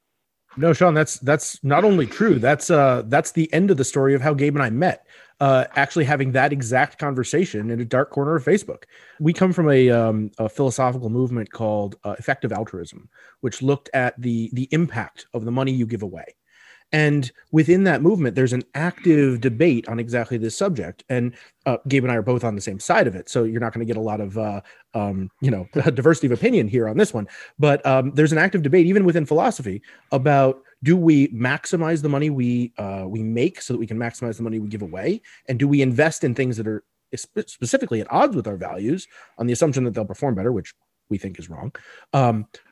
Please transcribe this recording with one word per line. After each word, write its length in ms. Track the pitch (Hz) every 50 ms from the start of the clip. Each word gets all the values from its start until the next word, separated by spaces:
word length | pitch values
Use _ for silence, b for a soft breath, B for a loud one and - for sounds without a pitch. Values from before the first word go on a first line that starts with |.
| _ _ _ _ _ _ _ _ _ _ - 135
No, 160 | 151 170 151
Sean, 200 | - 185 175 151
that's, 240 | 151 156 - - -
that's 440 | 123 135 151 151 - - - - -
not 200 | 135 143 156 202
only 220 | 214 196 170 135
true, 320 | 104 - - 208 226 160 123
that's, 320 | 110 131 151 147 - -
uh, 340 | 175 147 139 131 127 123 113
that's 260 | 110 135 156 160 -
the 200 | - 170 160 - -
end 180 | 160 190 202
of 60 | 185 135
the 80 | 131
story 280 | - - 143 135 135 139
of 80 | 135
how 120 | 127 156 151
Gabe 220 | 135 143 147 143
and 80 | 147 135
I 80 | 113
met, 360 | 110 127 175 180 - - _ b b b b b b b
uh, 260 | 143 139 135 131 127 - -
actually 300 | 143 139 139 - 170 147
having 260 | 127 151 135 139 131
that 200 | 123 131 135 147
exact 460 | 147 139 123 107 127 127 120 - - -
conversation 720 | 151 143 135 127 120 - - 160 190 - - 107 107 113
in 100 | 117 120
a 60 | 120
dark 240 | 117 - 127 147 -
corner 260 | - 139 139 147 165
of 80 | 156 127
Facebook. 400 | 151 185 208 - - - - - b b b b b b b
We 120 | 156 160
come 220 | 165 - 190 185 170
from 160 | 180 165 151
a, 200 | 139 131 127 123
um, 400 | 120 117 113 113 110 107 107 104 _ -
a 100 | 110 107
philosophical 600 | - - 143 131 117 - 131 123 123 131 120 110
movement 420 | 113 123 127 120 123 117 107 -
called, 460 | - - 117 107 107 104 101 98 92 _ -
uh, 120 | 104 101 -
effective 340 | - - 135 - - 113
altruism, 580 | 104 98 113 - - 87 85 - - - - - b b b b b b
which 200 | - 120 - -
looked 300 | 131 135 143 139 _ - -
at 260 | 135 127 123 - 123
the, 300 | 120 123 117 113 113 -
the 160 | 127 123 131 -
impact 560 | 151 160 175 139 104 110 101 - _ - - _ -
of 100 | 120 107
the 60 | 117
money 200 | 120 131 135 135
you 140 | 131 127 117
give 160 | 113 117 98
away. 240 | 104 95 90 82 80 - _ _ _ b b b b b b b b b
And 400 | - 151 151 147 147 147 131 123 b b b b
within 320 | - 156 147 143 180 185 196
that 180 | 185 151 117
movement, 340 | 143 170 220 180 151 120 95
there's 180 | 135 131 120 123
an 100 | 127 - _ -
active 680 | 139 160 175 - - - 180 156 147 143 135 127 117
debate 460 | 117 131 110 110 160 175 131 113 - -
on 120 | 113 117
exactly 380 | 117 117 120 120 113 - 123 110
this 200 | 110 113 - -
subject. 460 | 196 202 165 113 87 80 - _ - -
And, 280 | 131 123 120 123 123 b b b b _ -
uh, 120 | 139 120 - - 131
Gabe 160 | 135 139 123
and 80 | 127
I 40 | 120
are 80 | 113 101
both 200 | 123 123 120 -
on 120 | 113 104
the 60 | 101
same 180 | - 113 95 95
side 260 | - - 175 220 180
of 100 | 120 92
it. 140 | 90 - -
So 140 | - 131 117
you're 180 | 113 113 117
not 120 | 117 113 -
gonna 120 | 117 117
get 120 | 110 117 110
a 40 |
lot 200 | 110 110 104 104
of, 160 | 104 95 98 110
uh, 240 | 110 107 101 98 b b b b b b -
um, 340 | 113 104 101 98 95 95 92 _ -
you 120 | 135 135
know, 160 | 110 92 92 -
<laughs> 40 | -
diversity 520 | 143 - 165 131 131 123 160 165 - -
of 80 | 127 120
opinion 340 | 104 185 247 254 180 113 101
here 200 | 104 123 113 107
on 100 | 110 -
this 160 | 214 - -
one. 140 | 117 101 B B B B B B B
But, 260 | 143 147 143 135 -
um, 260 | 135 131 131 127 139 131
there's 160 | 143 156 151
an 80 | 160 156
active 240 | 175 190 - 185 151
debate, 240 | 139 156 185 165 175
even 180 | 190 208 196
within 200 | 175 160 170 151
philosophy, 580 | - 151 160 196 247 - - 131 101 92 104 b b b b b b
about 520 | 135 139 127 151 143 139 135 131 131 - _ _ _ -
do 160 | 123 147 175 185
we 300 | 165 165 151 139 139 147
maximize 760 | 113 110 120 127 143 156 - - - 165 165 160 170 156
the 80 | 143 151
money 200 | 143 139 151 156
we, 440 | 143 131 123 120 120 120 120 117 - -
uh, 280 | 104 98 98 98 95 92
we 140 | 104 113
make 400 | 110 110 113 117 135 180 - -
so 120 | - - 123
that 60 | 110
we 60 | 113
can 140 | 104 110 113
maximize 380 | 120 117 - - 123 117 107 107
the 60 | 117
money 160 | 113 110 110
we 80 | 104 104
give 140 | 107 104
away? 400 | 104 82 82 92 104 156 202 226 b b b b b -
And 120 | 127 113
do 80 | 139 139
we 140 | 147 143
invest 420 | 135 131 120 123 151 160 151 - -
in 100 | 131 117
things 240 | 139 131 127 120 110
that 100 | 107 110
are 160 | 107 101 _ _ _ _ _ - -
spe-, 320 | - - _ - 214 - -
specifically 540 | - - 123 117 - 262 247 - 120 110
at 100 | 104 -
odds 240 | 127 180 285 302 208
with 120 | 143 104 107
our 100 | 101 87
values 500 | 85 80 80 90 101 120 165 190 - _ b b b b b b
on 80 | 117
the 80 | 120 123
assumption 300 | - 170 156 123 135 127
that 100 | 120 98
they'll 120 | 117 107
perform 300 | 98 101 - 147 139 117
better, 160 | 92 110 123
which 220 | 127 95 - - - _ _ _ _ _ _ -
we 100 | 104 95
think 180 | - 98 87 -
is 120 | 82 -
wrong? 240 | - - 73 127 - B B B B B B B -
Um, 340 | 139 127 120 110 107 104 _ _ - _ _